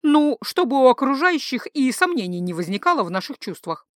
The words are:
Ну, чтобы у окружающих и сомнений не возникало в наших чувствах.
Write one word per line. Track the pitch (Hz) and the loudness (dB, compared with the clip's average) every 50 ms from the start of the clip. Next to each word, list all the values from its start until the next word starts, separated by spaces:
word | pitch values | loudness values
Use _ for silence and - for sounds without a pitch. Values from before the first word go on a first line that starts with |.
Ну, | - 302 294 302 294 294 262 - | 2 4 4 4 4 2 0 -4
чтобы | - - - 349 359 233 277 | -8 -6 -2 -2 0 2 2
у | 269 262 | 6 6
окружающих | 254 - - 277 269 277 269 330 359 349 285 - - 254 233 - | 6 6 4 0 -2 0 2 2 0 0 0 -4 -4 -6 -6 -6
и | - _ 302 262 254 | -8 _ 0 0 0
сомнений | - - 370 359 349 277 190 180 180 175 | 2 0 0 0 0 -4 -4 -4 -6 -4
не | 180 180 170 | -4 -4 -4
возникало | 165 175 160 196 202 - 349 349 294 196 | -6 -4 -4 -6 -2 0 0 0 0 -2
в | 170 | -2
наших | 180 190 - - 277 | -4 -6 -6 -8 -14
чувствах. | _ - 214 170 - - 170 160 - _ _ _ | _ -10 -12 -12 -10 -8 -8 -8 -8 _ _ _